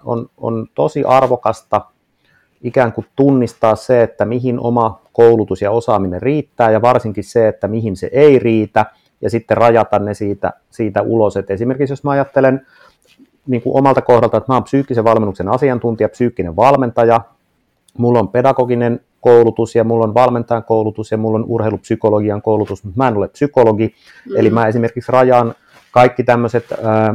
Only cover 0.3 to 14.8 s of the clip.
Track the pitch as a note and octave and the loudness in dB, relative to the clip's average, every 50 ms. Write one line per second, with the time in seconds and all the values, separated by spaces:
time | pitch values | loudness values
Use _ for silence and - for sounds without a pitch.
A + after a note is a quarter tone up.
0.3 | _ - A#2+ A2+ A2+ A2+ A2+ - - - D3+ D#3 - D3 C3+ - B2+ C3+ C3+ B2 | _ -10 -8 -6 -6 -6 -8 -10 -4 -4 -4 -2 -2 -4 0 2 2 2 2 2
1.3 | B2+ - - G#2+ A2 - _ - - G2+ - _ _ _ _ _ _ _ _ _ | -2 -2 -2 -4 -4 -4 _ -4 -4 -4 -4 _ _ _ _ _ _ _ _ _
2.3 | _ _ _ _ _ _ - B2 - C3+ B2 A2+ G#2+ - G#2+ _ _ - C#3 C#3+ | _ _ _ _ _ _ -10 -4 -2 0 0 0 -2 -8 -12 _ _ 0 2 2
3.3 | C#3 C3 A#2+ A2+ - - - A2 G#2+ G2+ - - B2+ A#2+ A#2 G#2 - - G#2 G#2+ | 2 2 0 -2 -4 -2 0 0 0 0 0 0 2 2 2 0 0 -4 -4 -4
4.3 | A#2 B2 B2 B2+ A#2+ B2 - A#2+ A#2+ A#2+ A2+ A2 - - _ _ - - A#2 A#2 | -4 -4 -4 -4 -4 -4 -4 -2 -2 0 -2 -2 -4 -8 _ _ 0 4 6 6
5.3 | A#2 A2+ G#2 - F#2 - G#2 G2+ G#2+ A#2 A#2 - A2 G2+ F#2+ F#2 F2 F2+ G2 C3 | 6 4 0 -2 -4 -4 -4 -2 -2 -2 0 0 0 0 0 -4 -6 -4 -4 -4
6.3 | D3 D3+ - _ _ - A#2+ A2 A2 G#2+ A2+ B2 B2+ C3+ - A2 F#2+ G#2 G2 - | -4 -4 -6 _ _ 0 2 2 2 2 2 2 2 2 -2 -4 -8 -8 -10 -4
7.3 | - A#2+ A2+ G#2+ G#2 - - G2+ A2 A#2 G#2+ A2 F#2+ F#2 - - - C3 D3+ D3+ | 0 0 2 2 0 -2 -6 -6 -4 -4 -4 -6 -6 -6 -8 -4 0 4 6 6
8.3 | C3+ B2 A#2 A#2 A2+ A2 G#2+ G#2+ - A2 G#2+ - _ _ _ _ _ - - G2+ | 6 4 2 2 0 0 -2 0 0 -2 -2 -2 _ _ _ _ _ -8 -6 -4
9.3 | A2 A#2 - - A2 G2 A2+ A#2+ A#2 A2+ G#2+ - - G2+ G2+ G#2+ G#2 - G#2+ G2+ | -4 -4 -2 -2 0 2 4 4 4 2 2 2 0 -2 -2 -4 -6 -6 -6 -6
10.3 | G2+ G2 - F2+ - _ _ _ _ - A#2 G#2 G2 G#2 G2+ - A2+ A#2 G#2+ G2+ | -6 -4 -6 -8 -8 _ _ _ _ -6 -6 -4 -2 -4 -2 -2 0 0 0 0
11.3 | G2+ G2+ F#2+ - G2 F#2+ A#2 B2 C3 C3+ C#3+ B2 C#3 - - C#3+ C#3 C#3 C3+ - | -2 -4 -6 -6 -6 -4 -4 -4 -4 -4 -4 -4 -6 -6 -6 -4 -2 -2 -4 -2
12.3 | - C#3 C3+ C3 C3+ C#3 - _ _ _ _ _ _ _ _ _ _ _ - _ | 0 0 2 2 0 0 -6 _ _ _ _ _ _ _ _ _ _ _ -20 _
13.3 | _ _ - C#3 B2+ A#2 - B2+ - C3+ C#3 C3+ B2+ C3 - - B2 A#2 A#2+ A2 | _ _ -8 -6 -6 -4 -4 -2 0 2 2 4 2 2 0 0 0 2 2 2
14.3 | - A2 - - C3 B2 G#2+ - - C#3 | 0 -2 -2 0 -2 -2 -2 -2 -2 -4